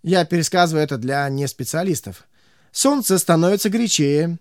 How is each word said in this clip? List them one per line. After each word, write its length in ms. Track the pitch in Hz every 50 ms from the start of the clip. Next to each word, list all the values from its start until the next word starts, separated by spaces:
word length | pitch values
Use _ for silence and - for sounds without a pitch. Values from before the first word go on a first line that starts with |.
Я 240 | - 165 185 180 165
пересказываю 580 | 156 175 170 156 - - 180 175 165 160 156 151
это 140 | 135 143
для 320 | 117 113 127 139 143 143 139
неспециалистов. 960 | 135 139 143 135 - - 127 - - 160 180 190 160 - - 101 92 - _ _ _ _ _ _ _ _ _ _
Солнце 480 | _ - - 269 285 277 214 - 190 180
становится 500 | - - 170 160 170 180 208 196 - 208
горячее. 720 | 196 226 240 202 - - 147 139 143 147 160 170 170 165